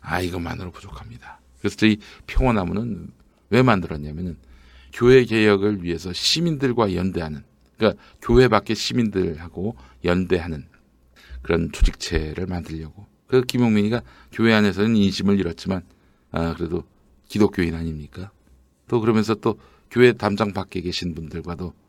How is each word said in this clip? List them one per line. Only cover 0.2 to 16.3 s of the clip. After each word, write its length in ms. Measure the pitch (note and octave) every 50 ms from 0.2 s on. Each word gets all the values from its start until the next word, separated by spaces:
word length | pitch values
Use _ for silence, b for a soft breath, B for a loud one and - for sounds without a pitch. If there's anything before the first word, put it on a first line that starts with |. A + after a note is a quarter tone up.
이것만으로 480 | F#2 F2 E2+ F2 E2+ E2+ - - F#2+ F2+
부족합니다. 680 | - - - G2 - - - A2 - - - - - _ _ _ _ _
그래서 180 | - G#2 -
저희 220 | - A2+ A2 G#2 G2+ B B B B B
평화나무는 840 | - - - C3 B2+ A#2 G#2 F#2 F2 F2 G2+ A#2 A#2+ G2+ F2 E2 - - _ _ _ _ _ _ _
왜 120 | G2 A#2+
만들었냐면은, 760 | C3 B2+ A2+ F#2+ E2+ E2 - D2+ D2 D2 D2 D#2+ F2+ F2+ D#2 - b b b b b b b b b b -
교회 320 | - A#2 A#2+ B2+ C3 B2
개혁을 580 | G#2 A2 A2 G#2+ G#2+ G2+ G2 G2 G#2+ G#2+ G2 E2+
위해서 300 | E2+ E2+ D#2+ E2+ F#2 F2+
시민들과 800 | - - - - D#3+ E3+ E3+ D#3+ C3+ C3+ C3 A#2+ A#2 A2+ G2+ F2+
연대하는, 480 | F2 F2+ F#2+ F2+ - E2 D#2 D2+ C#2+ - _ _ _ _ _ _
그러니까 260 | _ A2 G#2+ - b b b b b
교회 260 | - - A#2+ A#2+ C3 B2
밖의 260 | G#2+ G#2 - - A2
시민들하고 1040 | - - - A#2+ B2 A#2 G#2+ G2+ G2 F#2 F2 D#2+ D2+ E2+ E2+ - - F2+ A2 A#2 b b b b b -
연대하는 600 | E2+ F2 F2+ F#2 F2 F#2 F2 D#2+ F2 E2 D2 C2 - _ _ _ _ _ _ _ _ _ B B B B B
그런 300 | - - F2 E2+ E2 D2+
조직체를 760 | - - - - - - - - F2 D#2+ D#2 D2+ D2+ - F#2
만들려고. 600 | F2+ F2+ F2 D#2+ - D#2+ D#2+ D#2+ D#2 - - G#2 _ _ _ _
그 140 | _ - B2+
김용민이가 600 | B2 B2+ - B2 B2 A#2 A2 G#2 G2+ G#2+ A#2 A#2 b b b b b b
교회 220 | - - A2+ A2+
안에서는 420 | A2 G#2+ G#2 G2+ F2+ F#2 G#2 A2+ A#2
인심을 420 | G#2+ G2+ G2 F#2 - F#2+ G2 G2+ G2
잃었지만, 420 | F2+ E2+ E2 - - F2+ F#2+ F#2 E2+ - b b b b b b b b